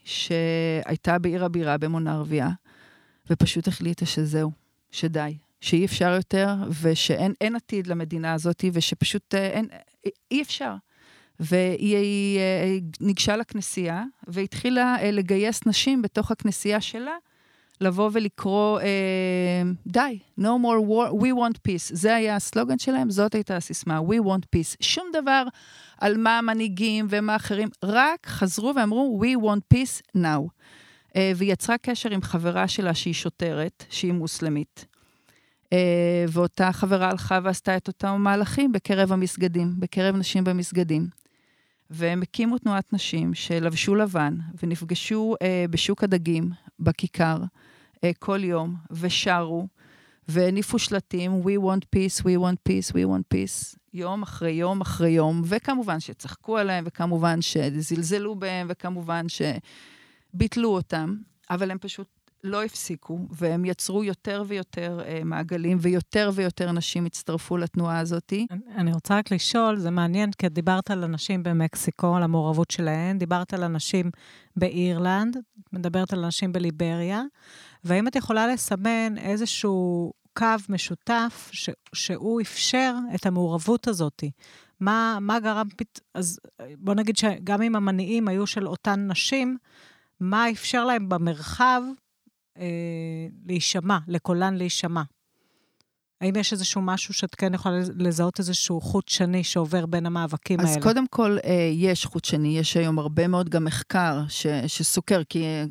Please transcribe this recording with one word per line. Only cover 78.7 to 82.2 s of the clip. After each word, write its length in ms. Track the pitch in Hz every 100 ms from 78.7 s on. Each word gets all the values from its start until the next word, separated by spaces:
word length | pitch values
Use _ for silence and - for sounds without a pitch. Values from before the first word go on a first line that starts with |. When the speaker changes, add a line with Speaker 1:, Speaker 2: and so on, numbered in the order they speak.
| 196 208 226 226 214
Speaker 2:
איזשהו... 960 | 190 208 226 - 208 190 180 175 170 - _
קו 220 | - 226 220 202
משותף 800 | 190 - 175 - 233 233 - -
ש-, 180 | - - - _
שהוא 480 | - - 180